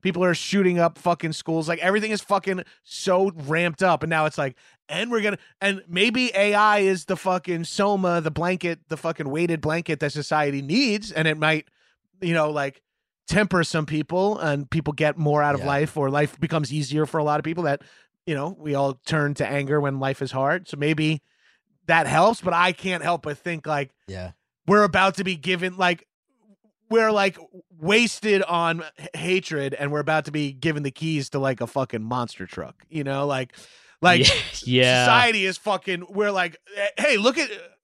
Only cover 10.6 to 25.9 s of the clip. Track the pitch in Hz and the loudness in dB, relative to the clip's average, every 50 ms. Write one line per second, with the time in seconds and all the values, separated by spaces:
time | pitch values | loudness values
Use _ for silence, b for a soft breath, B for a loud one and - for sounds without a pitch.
10.6 | 139 135 165 240 285 247 208 214 208 220 165 156 160 160 156 156 151 156 156 156 | -4 0 0 2 2 2 0 -2 -4 -6 -4 0 0 0 0 2 2 2 2 0
11.6 | 151 _ _ _ _ _ _ _ _ _ _ 185 190 175 170 165 156 151 151 147 | -2 _ _ _ _ _ _ _ _ _ _ _ -4 0 2 2 2 0 0 -2
12.6 | 143 139 135 _ _ _ _ _ _ _ _ _ _ - - 185 214 190 - 180 | -4 -4 -6 _ _ _ _ _ _ _ _ _ _ -2 2 2 2 2 2 0
13.6 | 165 - - 165 156 143 151 156 151 _ 165 180 190 202 214 - - 156 147 143 | 0 2 0 -2 -2 0 -2 -4 -4 _ 0 0 0 0 0 0 -2 -2 -2 -2
14.6 | 143 - - 165 147 - 147 135 156 151 147 - 156 147 147 147 147 147 143 135 | -4 -4 -4 -4 -2 -2 -2 0 0 0 0 2 0 2 2 2 2 2 2 0
15.6 | 131 143 143 139 151 156 - 156 143 135 135 147 151 143 - - - 135 - 160 | 0 0 0 0 0 -2 -2 -2 -2 0 2 0 0 0 -2 -6 -6 -2 -2 -2
16.6 | 151 120 135 151 147 127 139 151 156 139 - 165 151 151 147 151 147 160 160 175 | -2 -2 -4 -4 -4 -2 0 -2 -2 0 0 -2 0 0 0 -2 -2 -4 -6 -4
17.6 | 175 151 139 143 b b b b b b b _ _ - 160 139 139 160 196 - | -2 -2 -2 -2 b b b b b b b _ _ -6 -4 -4 -4 -6 -8 -10
18.6 | 151 151 143 139 139 139 135 - _ - 160 156 147 143 147 - 147 104 123 143 | -6 -4 -2 0 0 0 -2 -4 _ -2 0 0 0 0 0 -2 -4 -2 -2 -4
19.6 | 143 135 147 151 143 139 135 135 131 135 139 - 143 131 - 131 135 139 160 180 | -2 0 0 0 0 0 -2 -2 -2 -4 -4 -4 -6 -6 -4 -2 0 0 0 -2
20.6 | 185 - - 143 143 151 156 151 156 156 160 147 _ _ _ _ _ _ _ _ | -4 -10 -8 -4 -2 -2 0 0 0 -2 -2 -4 _ _ _ _ _ _ _ _
21.6 | _ _ _ _ _ - 165 165 160 131 139 156 170 214 226 - - 185 170 165 | _ _ _ _ _ 2 2 2 2 2 4 4 4 4 4 2 -2 -2 0 2
22.6 | 175 185 180 - - 190 180 170 151 139 139 - - 156 147 - _ 180 170 160 | 2 2 0 -2 -6 -6 -6 -4 -2 -2 -4 -2 -4 -8 -10 -8 _ -8 -8 -8
23.6 | 139 151 156 143 143 135 _ _ _ - 98 92 90 90 85 _ _ _ _ _ | -6 -4 -4 -4 -4 -6 _ _ _ -14 -12 -12 -12 -12 -14 _ _ _ _ _
24.6 | _ - 196 208 208 202 156 196 196 196 190 - 196 185 185 160 135 175 185 180 | _ 2 4 4 4 4 4 2 2 2 0 -2 -4 -4 -4 -6 -4 -4 -4 -2
25.6 | 175 185 180 185 185 175 | -2 -6 -2 0 0 0